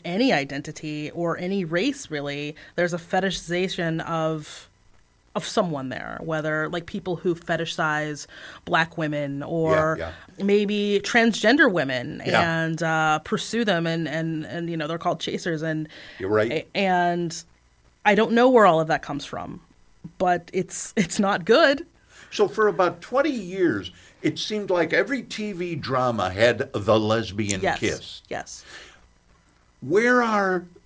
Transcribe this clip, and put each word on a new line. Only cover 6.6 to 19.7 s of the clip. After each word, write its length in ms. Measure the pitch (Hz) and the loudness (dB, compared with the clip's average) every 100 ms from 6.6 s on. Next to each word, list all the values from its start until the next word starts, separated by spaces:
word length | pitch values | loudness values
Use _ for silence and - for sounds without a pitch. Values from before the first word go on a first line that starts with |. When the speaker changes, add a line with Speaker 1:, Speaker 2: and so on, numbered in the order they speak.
| 156 | -4
Speaker 1:
like, 180 | 175 165 | -6 -8
people 280 | 202 185 | -8 -6
who 220 | 170 185 165 | -4 -2 -2
fetishize 880 | - 165 165 - 160 151 151 147 - - - - | -4 -4 -4 -2 -2 0 -4 -8 -12 -18 -20 -16
black 340 | - 170 160 - | 0 2 2 -2
women 460 | 151 147 143 139 | -4 -4 -4 -6
or 500 | 143 165 160 156 156 160 | -4 0 2 4 2 -2
Speaker 2:
Yeah, 140 | - - - - | -6 -10 -18 -4
yeah. 60 | |
Speaker 1:
maybe 560 | 196 208 202 208 208 196 | 2 4 2 0 0 0
transgender 680 | 202 240 233 196 214 285 285 | 2 4 4 4 4 6 4
women 500 | 175 135 127 123 - - | 4 0 -2 -6 -6 2
Speaker 2:
Yeah. 380 | 113 170 165 | 2 4 2
Speaker 1:
and, 180 | 160 160 | 0 -2
uh, 380 | 165 160 156 156 | 0 2 2 0
pursue 440 | - 208 - 220 | 0 -4 -2 0
them, 220 | 220 170 170 | 0 2 0
and, 220 | 165 156 | -2 -2
and, 360 | 156 165 156 | -2 -2 -4
and, 240 | 139 160 170 | -6 -6 -6
you 80 | 165 | -4
know, 120 | 151 | -4
they're 100 | 165 | -4
called 220 | 180 165 | -2 -2
chasers, 420 | - - 180 160 | -4 -4 -4 -2
and 260 | 160 156 156 - - - | -2 -4 -6 -12 -18 -8
Speaker 2:
You're 120 | 95 | 0
right. 200 | 107 117 | 2 2
Speaker 1:
a-, 160 | 156 - - | -2 -4 -2
and 680 | 190 180 175 175 170 - - _ _ _ _ _ 214 | 2 2 2 0 -4 -6 -14 _ _ _ _ _ 2
I 80 | |
don't 180 | 208 220 | 2 4
know 180 | 233 254 | 6 6
where 160 | 247 202 | 8 8
all 140 | 160 | 6
of 80 | 160 | 2
that 120 | 151 | -2
comes 240 | - 147 | -2 -8
from, 380 | - 87 87 - - | -8 -10 -10 -12 -18